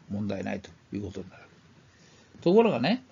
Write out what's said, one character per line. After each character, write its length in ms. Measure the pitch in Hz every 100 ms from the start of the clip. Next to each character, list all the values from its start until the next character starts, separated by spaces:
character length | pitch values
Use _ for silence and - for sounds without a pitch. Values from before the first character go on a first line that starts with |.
| -
問 180 | 101 104
題 160 | 98
な 100 | 95
い 60 | 101
と 100 | - - _
い 60 | 98
う 40 |
こ 80 | 98
と 100 | 95
に 80 | -
な 80 | -
る。 60 | - - - - - _ - - - -
と 120 | 170
こ 100 | 202
ろ 80 | 233
が 80 | 131
ね、 240 | 131 247 -